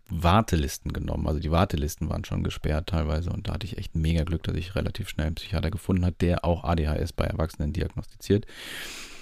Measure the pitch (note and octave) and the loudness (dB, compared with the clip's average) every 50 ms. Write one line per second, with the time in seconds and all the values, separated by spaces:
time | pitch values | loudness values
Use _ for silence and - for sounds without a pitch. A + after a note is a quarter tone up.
0 | _ - F#2 D#2+ E2 E2+ F#2 A2 A2+ - F2+ D#2 C#2 C2 - - - D#2+ D#2 - | _ -6 -2 2 4 6 6 6 4 4 4 2 2 2 -2 -4 -6 -4 -4 -2
1 | D#2 D#2 D#2 D2+ D2+ D2+ D#2 D2+ D2+ D2+ E2 E2+ F#2+ - - D2 D2 D2 - - | -2 -2 -2 -2 0 0 0 0 2 2 4 4 4 4 2 0 0 -2 -2 -2
2 | D#2+ E2 E2 E2+ E2+ - G2 F#2 F2 - - - - - D2+ D2+ - - - E2 | -2 -2 -2 -2 -2 -2 -2 -2 -2 -2 -2 -2 -2 0 0 0 0 0 0 0
3 | D#2 D2+ D#2 D#2 F2 F2 - A2 - - - F2 F#2 F2+ - - F#2+ - - E2 | 2 2 0 0 0 -2 -4 -4 -4 -4 -4 -4 -6 -6 -6 -6 -6 -4 -2 0
4 | D#2 D#2+ E2+ E2 D#2 F2 E2 D#2 - - F2+ F2 F2 F2 - - - - - - | 2 4 4 4 2 2 0 -2 0 -2 -2 -2 -2 -2 -2 -2 -2 -2 -2 -6
5 | - - - - D#2 D#2+ D#2+ - - - F#2 D#2+ - D#2+ G2 F#2 - - F#2+ F2+ | -8 -6 -4 -2 -2 -2 -2 -4 -6 -4 -2 0 0 0 -2 -2 0 0 2 4
6 | F2 F2+ - - F#2 F2 F2 - - F2 E2+ E2+ - E2+ F2 E2 D2+ D2+ D2+ E2 | 4 2 2 2 2 2 4 4 2 2 0 2 2 2 2 2 2 2 2 0
7 | - - - - - - - - D#2+ - - - D#2 D2+ D#2+ E2+ - - - - | 0 -2 0 0 -2 0 0 0 -2 -2 -2 -2 -2 -2 0 -2 -2 -2 -4 -6
8 | - - - - - - G2 G#2 - - - - - - - - - - - - | -10 -10 -12 -4 2 4 4 4 4 0 -10 -14 -12 -12 -10 -10 -10 -10 -10 -12
9 | - - - - | -12 -14 -14 -12